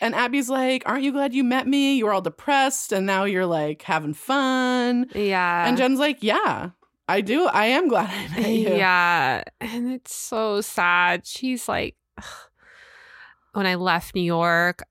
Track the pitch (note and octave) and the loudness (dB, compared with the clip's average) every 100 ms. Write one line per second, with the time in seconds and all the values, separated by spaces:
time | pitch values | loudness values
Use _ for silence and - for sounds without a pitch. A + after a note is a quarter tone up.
0 | A3+ A3+ A#3+ C4+ B3 C4 C4 C4 - B3 | -4 0 0 0 -2 -2 0 -2 -2 -2
1 | C#4 C#4 C#4 B3 B3 C4 B3+ C#4 C#4 C#4 | -2 0 -2 0 0 0 0 2 2 2
2 | G#3+ G3 F#3+ - - C#4 C4+ C4+ - G3 | 2 0 -2 -6 0 2 2 0 -2 -2
3 | G3 F#3+ G3 F#3 F#3 E3 D3+ D3+ - D#3+ | 0 0 0 0 0 0 -2 -6 -2 -2
4 | D3+ D#3 - C4+ C4+ B3+ B3+ B3+ B3 B3 | -2 -8 -2 0 2 0 0 0 0 0
5 | B3+ - G#3 F#3+ F3+ F3 F3 B3 C4 C4+ | -2 -2 0 2 2 2 2 2 2 2
6 | D4 C#4+ G#3 C#4+ G#4 A2 F3+ - _ _ | 0 0 0 0 0 -2 -6 -12 _ _
7 | - F#3+ G3+ C4+ F4+ - A3 C4+ F4+ A3 | -2 0 2 2 2 2 2 2 2 2
8 | G#3+ - - F3 G#3+ A3+ G#3+ F3 F#3 F3+ | 0 -4 -8 -4 0 2 2 2 4 4
9 | F3 E3+ C3 A#2 - - A#3 A#3 A#3+ B3+ | 4 2 2 0 -6 -12 -8 -6 -4 -6
10 | - - - A3+ A3 G3+ G#3 - F3 F3 | -10 -12 -8 -4 -2 -2 -4 0 2 4
11 | F3 F3+ - - C4 B3+ - G3+ - - | 2 0 -4 -8 -6 -6 -4 -4 -4 -10
12 | _ - - - - _ - - - - | _ -20 -18 -18 -20 _ -20 -20 -20 -20
13 | - - - - _ G3+ F#3+ F3+ F#3 E3+ | -20 -20 -20 -20 _ -2 0 0 0 0
14 | - G3 F3 E3+ E3+ E3+ F3 F3+ - | -2 -2 0 2 2 2 2 -2 -6